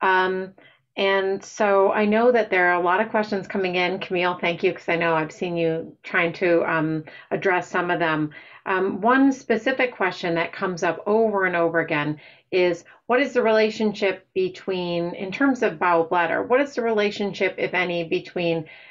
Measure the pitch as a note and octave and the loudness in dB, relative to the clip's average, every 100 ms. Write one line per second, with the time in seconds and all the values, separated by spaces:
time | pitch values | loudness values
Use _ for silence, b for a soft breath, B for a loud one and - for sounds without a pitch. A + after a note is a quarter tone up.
0 | F#3+ F#3 F#3 F#3 F#3+ - b b b - | 2 4 2 -2 -6 -12 b b b -4
1 | G3 G3 F#3+ G3 - - G#3 G3 G3 - | 0 2 0 -4 -6 -2 2 4 4 4
2 | G#3 G#3+ A#3+ A#3+ G#3+ F#3+ F3+ F3 F3 F#3 | 2 4 4 4 2 2 4 4 2 2
3 | A3 A3+ G#3+ G3 F3+ G#3 F#3+ F3+ F3+ F#3+ | 0 -2 -2 -4 -4 -4 -2 0 0 -2
4 | - F3+ F3+ F3+ F3 E3+ F#3 E3 - E3+ | -4 -2 0 -2 -4 0 -2 -2 -2 0
5 | E3+ D#3+ D#3 - F#3 E3+ E3 E3 - - | 2 0 -2 -6 -6 -2 0 -2 -6 -14
6 | - F#3+ E3+ E3 F#3 E3+ E3+ E3 D#3 D#3+ | -6 -2 -2 0 2 2 2 0 -2 -4
7 | D#3 B B F#3 G3 F3+ F3 F#3 F3 E3+ | -8 B B -4 0 0 -2 -4 -2 0
8 | E3 D#3 D3+ B B B B F#3+ F#3+ G3+ | 0 0 -2 B B B B -2 -2 0
9 | G#3+ C4 C#4 C4 - A3 C4+ C4 B3+ A#3+ | 2 4 4 2 -2 -2 0 0 -2 -2
10 | F#3 F3+ F#3 E3 E3+ - G3 F3 F3+ E3 | -4 -4 -4 -2 -4 -4 -6 -2 -2 -2
11 | - G#3+ A3+ G3+ F#3 F3 E3+ E3 D#3+ D#3 | 0 2 2 0 0 0 0 0 0 -2
12 | D3 D3+ B B B F#3 F3+ E3+ - b | -2 -4 B B B 0 2 0 -8 b
13 | b B3 C#4 B3 A3 A3 G#3+ G#3+ G#3+ G3+ | b 0 2 0 2 4 2 2 -2 0
14 | G3+ F#3+ _ - F#3 F#3 - F#3 F3 E3+ | -2 -2 _ -2 -2 -4 -6 -4 -2 -2
15 | E3+ - G3 F#3+ C#4+ B3+ G#3+ E3 F#3 E3+ | -4 -6 -8 0 0 2 0 0 2 2
16 | E3 F3+ E3 - G3 B3 C#4 - A#3 A3 | 2 2 2 0 2 2 0 -2 -2 0
17 | G#3 G#3 G3+ F#3+ F#3+ - F#3+ F3+ F3+ E3+ | 0 -2 -4 -2 -2 -2 -2 -2 -2 -2
18 | E3 F3+ E3+ - E3+ E3 D#3+ B B | -2 -4 -4 -4 -2 -2 -4 B B